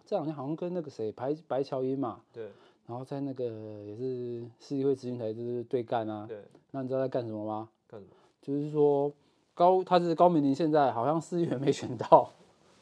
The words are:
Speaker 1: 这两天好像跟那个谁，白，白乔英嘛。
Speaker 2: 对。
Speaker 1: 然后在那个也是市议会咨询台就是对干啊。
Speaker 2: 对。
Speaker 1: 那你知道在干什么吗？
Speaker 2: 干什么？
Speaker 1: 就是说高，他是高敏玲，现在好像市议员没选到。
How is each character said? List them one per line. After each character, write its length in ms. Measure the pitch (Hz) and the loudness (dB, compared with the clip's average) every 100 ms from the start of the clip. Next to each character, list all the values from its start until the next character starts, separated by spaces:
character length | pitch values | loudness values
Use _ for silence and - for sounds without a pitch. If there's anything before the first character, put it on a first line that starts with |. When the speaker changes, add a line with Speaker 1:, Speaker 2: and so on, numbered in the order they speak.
| - | -6
Speaker 1:
这 100 | 196 | -4
两 80 | |
天 100 | 151 | -4
好 120 | 143 135 | -6 -6
像 100 | 160 | -6
跟 160 | 175 | -6
那 80 | 180 | -6
个 100 | 143 | -8
谁， 220 | - 110 | -6 -6
白， 240 | - 127 156 - | -4 -4 -4 -2
白 160 | 131 | -4
乔 220 | 139 135 | -2 -2
英 140 | 131 135 | -2 -2
嘛。 240 | 123 95 _ | -4 -6 _
Speaker 2:
对。 180 | 120 104 101 - _ - | -16 -14 -16 -20 _ -14
Speaker 1:
然 120 | 120 | -12
后 60 | |
在 160 | 131 139 | -8 -8
那 120 | 139 | -8
个 120 | 127 120 110 107 104 | -6 -6 -6 -12 -12
也 100 | 104 | -12
是 500 | 107 131 127 120 120 117 - | -8 -6 -6 -8 -8 -12 -18
市 180 | - 139 | -8 -2
议 80 | |
会 120 | 139 131 | 0 -2
咨 60 | |
询 140 | 123 123 | -4 -6
台 160 | 110 | -6
就 80 | 113 | -6
是 220 | 120 123 | -6 -6
对 160 | 120 127 | -4 -4
干 280 | 117 120 110 | -2 -4 -2
啊。 160 | 107 110 | -8 -10
Speaker 2:
对。 160 | 104 - - _ | -16 -18 -20 _
Speaker 1:
那 100 | 139 | -10
你 60 | 127 | -4
知 60 | |
道 40 | 131 | -2
在 80 | 131 | -2
干 180 | 131 | -2
什 80 | 117 | -4
么 120 | 107 | -6
吗？ 240 | 107 107 113 _ _ | -6 -6 -8 _ _
Speaker 2:
干 140 | 110 | -20
什 40 | |
么？ 80 | 95 _ _ _ | -20 _ _ _
Speaker 1:
就 100 | - | -6
是 160 | 143 151 | -4 -2
说 440 | 151 147 139 143 - _ _ _ | 4 4 4 0 -4 _ _ _
高， 300 | - 175 185 | 4 6 6
他 160 | 185 180 | 4 2
是 120 | 175 | 4
高 160 | 160 175 | 6 6
敏 140 | 165 | 6
玲， 100 | 143 | 2
现 180 | 135 160 | 2 2
在 200 | 151 131 | 4 4
好 160 | 113 127 | 2 0
像 140 | 160 | 0
市 200 | - 175 | -2 -2
议 40 | |
员 160 | 165 135 | -2 0
没 100 | 139 | 0
选 260 | - 117 117 | 0 -2 -6
到。 320 | - 151 - - - _ _ _ | 8 8 8 -8 -20 _ _ _